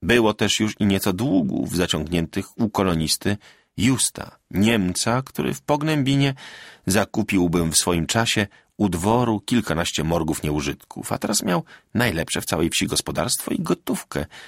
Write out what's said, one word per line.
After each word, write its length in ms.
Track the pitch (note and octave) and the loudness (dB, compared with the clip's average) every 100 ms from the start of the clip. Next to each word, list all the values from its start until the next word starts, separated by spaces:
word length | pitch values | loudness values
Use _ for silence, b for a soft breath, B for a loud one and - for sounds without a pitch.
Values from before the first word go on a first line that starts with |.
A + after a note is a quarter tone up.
Było 320 | - A#2+ A2 | 2 4 4
też 260 | G#2+ G#2 - | 2 0 2
już 140 | G#2+ - | 0 0
i 60 | G#2+ | 2
nieco 280 | G2 G#2 | 2 0
długów 640 | F#2 C3 F#2+ D2+ - - E2+ | 0 2 2 2 -2 -2 0
zaciągniętych 800 | F2 E2 D#2 F2 D#2+ - G2 - | 0 -2 -2 -2 -2 -4 -8 -4
u 120 | A2+ | -2
kolonisty 680 | G#2 F#2+ E2 D#2 - - G#2 b b b b | 0 2 2 0 -2 -2 -4 b b b b
Justa, 600 | G#2+ B2 - - - - - | 2 2 0 -4 -12 -16 -6
Niemca, 680 | F2 G#2 A#2 F2+ F2+ - A#2+ | 0 2 4 0 -2 0 -2
który 320 | C3 - - | -2 -4 -4
w 80 | - | -4
Pognębinie 720 | - D3 D#3 D3+ C3+ C#3 C#3 C3+ B B B B B | -2 -2 0 0 2 2 2 0 B B B B B
zakupiłbym 840 | G2 G2 - G2+ G2 F2 E2+ E2 | 0 0 -2 0 2 4 2 2
w 60 | D#2+ | 2
swoim 300 | - F2 D#2+ | 2 2 2
czasie 400 | A2+ A#2 - G2+ b b - | 0 0 0 -2 b b -2
u 120 | G#2 | 0
dworu 500 | E2+ F#2+ A#2+ A#2+ G#2+ | 2 2 2 2 0
kilkanaście 640 | - A#2+ G#2 D#2+ E2+ - | 0 0 0 -2 -2 -2
morgów 400 | D#2+ E2+ D#2+ D#2 | 0 0 0 -2
nieużytków, 680 | D#2 D2+ D2 C#2+ - - - | -2 -2 -2 -6 -10 -12 -6
a 60 | - | -4
teraz 260 | G#3 G#3+ | -2 -2
miał 200 | G#3+ F3 - B B | 0 -2 -4 B B
najlepsze 480 | - A#2+ E2 E2 E2 | -2 0 0 -4 -4
w 40 | - | -2
całej 240 | E2 E2 | 0 0
wsi 180 | - F2 | 0 -2
gospodarstwo 640 | - - D2 D#2 - - | -2 -2 -2 -2 -2 -4
i 80 | - | -4
gotówkę, 680 | E3 F3+ - A#3+ - - - B | -2 -2 -2 -6 -4 -6 -6 B